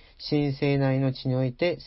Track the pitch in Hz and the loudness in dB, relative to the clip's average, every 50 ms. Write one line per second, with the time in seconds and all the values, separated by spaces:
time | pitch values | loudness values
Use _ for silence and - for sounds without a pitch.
0 | - - - - - - 151 147 147 143 135 139 - 143 139 139 139 135 131 131 | -20 -20 -20 -14 -6 -2 0 2 2 0 0 0 0 2 2 2 2 2 2 2
1 | 135 135 127 - - 135 127 127 131 131 123 - 170 180 160 131 - | 0 0 -2 -2 -2 -2 0 0 0 -2 -2 -2 -2 -2 -2 -4 -6